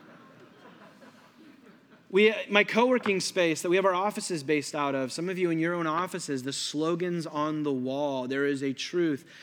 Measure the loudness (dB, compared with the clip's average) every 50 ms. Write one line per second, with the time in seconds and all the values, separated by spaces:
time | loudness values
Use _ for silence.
0 | -20 -20 -20 -20 -20 -20 -20 -20 -20 -20 -20 -20 -20 -20 -20 -20 -20 -20 -20 -20
1 | -20 -20 -20 -20 -20 -20 _ -20 -20 -20 -20 -20 -20 -20 -20 -20 _ _ -20 -20
2 | _ _ 4 6 6 6 4 2 -4 2 4 4 4 4 4 2 4 4 2 2
3 | 2 0 0 0 -2 -2 0 2 2 2 2 0 0 2 2 4 4 4 2 2
4 | 0 -2 -2 -4 -6 -4 -4 -4 0 0 0 0 0 -2 -4 -2 -2 0 0 0
5 | -2 -4 -4 -6 -6 -4 -2 0 0 0 2 0 0 0 0 -2 -2 -2 0 -2
6 | -2 -2 -4 -8 -6 -4 -4 -4 -4 -6 -6 -6 -6 -4 -4 -2 0 0 0 0
7 | -2 -2 -2 -4 -4 -4 -4 -2 -2 -2 -2 -2 -2 -2 -2 -2 -2 -4 -2 -2
8 | -2 -2 -2 -4 -4 -2 -2 0 0 0 0 0 -2 -4 -4 -4 -8 -4 -2 0
9 | 0 0 0 -2 -6 -14 -20 -20